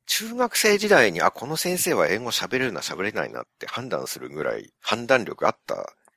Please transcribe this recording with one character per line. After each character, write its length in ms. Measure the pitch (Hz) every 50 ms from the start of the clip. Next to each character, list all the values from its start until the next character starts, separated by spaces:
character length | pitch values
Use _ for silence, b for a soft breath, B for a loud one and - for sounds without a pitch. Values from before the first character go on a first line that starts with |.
| _
中 280 | - - - 208 226 233
学 220 | 247 247 233 -
生 220 | - - 220 208 202
時 100 | 208 208
代 240 | 202 156 120 101
に、 100 | 85 82
あ、 80 | 78 98
こ 160 | - - 113
の 100 | 135 156
先 220 | 160 - 175 180 175
生 160 | - 185 151
は 140 | 104 82 -
英 100 | 92 110
語 120 | 123 117
喋 280 | 110 - - 92 117 127
れ 80 | 131
る 60 | 127
な、 100 | 98 73
喋 200 | - - 67 78
れ 100 | 92 107
な 140 | 107 101 76
い 60 | 57
な 100 | 55 60
っ 40 | 60 - _ _
て 80 | -
判 220 | - - 117 139 127
断 180 | 90 69 65
す 120 | 65 - -
る 100 | 64 62
ぐ 160 | 71 78 73
ら 140 | 62 57 53
い、 120 | - - _ _
判 260 | - - 107 113 120
断 180 | 120 135 123 104
力 220 | - 78 - 76
あ 40 | 92
っ 60 | - _ _
た？ 260 | - - - - - - _ _ _ _